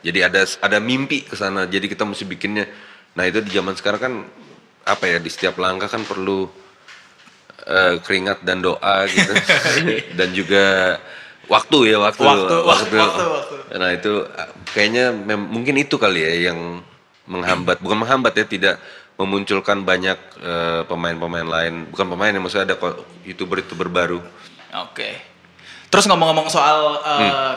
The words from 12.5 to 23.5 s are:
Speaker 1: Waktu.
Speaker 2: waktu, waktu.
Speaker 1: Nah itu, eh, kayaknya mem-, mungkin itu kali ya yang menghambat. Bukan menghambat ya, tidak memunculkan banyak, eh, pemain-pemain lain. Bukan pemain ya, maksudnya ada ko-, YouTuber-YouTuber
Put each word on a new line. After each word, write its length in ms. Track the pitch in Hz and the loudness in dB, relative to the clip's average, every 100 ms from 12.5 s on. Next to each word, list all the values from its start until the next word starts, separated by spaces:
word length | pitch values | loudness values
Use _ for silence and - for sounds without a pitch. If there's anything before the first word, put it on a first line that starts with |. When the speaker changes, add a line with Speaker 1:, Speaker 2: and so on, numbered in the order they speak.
| 170 | 2
Speaker 1:
Waktu. 340 | - - 104 107 | 4 4 4 2
Speaker 2:
waktu, 260 | 104 180 | 2 2
waktu. 300 | 170 147 - - - | -2 -2 -6 -12 -10
Speaker 1:
Nah 160 | 92 92 | -4 -2
itu, 220 | 90 104 104 | 0 0 -2
eh, 260 | - - 76 - 87 | -2 -8 -12 -12 -6
kayaknya 340 | 107 107 120 127 | 0 2 2 2
mem-, 380 | 110 101 107 95 | 0 -2 -4 -4
mungkin 240 | 113 123 139 | -4 0 0
itu 200 | 143 - | 0 2
kali 240 | 104 87 | 2 2
ya 300 | 78 85 87 | 0 0 0
yang 340 | 85 85 87 - - _ _ | -2 -6 -10 -16 -20 _ _
menghambat. 560 | - 92 90 92 90 87 | -10 -6 -2 0 0 0
Bukan 180 | 92 104 | 0 0
menghambat 340 | 113 131 120 | 2 2 2
ya, 100 | 107 107 | 0 -2
tidak 280 | 98 95 - - - - - | 0 0 0 -6 -20 -14 -6
memunculkan 680 | 98 101 98 98 98 101 | -2 -2 0 -2 0 0
banyak, 360 | 92 92 95 92 - - | 2 0 0 -4 -8 -14
eh, 440 | 87 85 85 82 | -6 -4 -2 -2
pemain-pemain 640 | 82 85 85 82 85 85 82 | -4 -4 -4 -4 -6 -6 -4
lain. 280 | 82 85 82 80 | -2 -2 -4 -8
Bukan 180 | 90 95 | -4 -2
pemain 220 | 87 104 | 0 0
ya, 80 | 98 | 0
maksudnya 280 | 90 101 95 | -2 -2 -2
ada 100 | 90 | -2
ko-, 220 | 87 - - - | -4 -6 -12 -18
YouTuber-YouTuber 680 | 98 87 92 | -16 -10 -6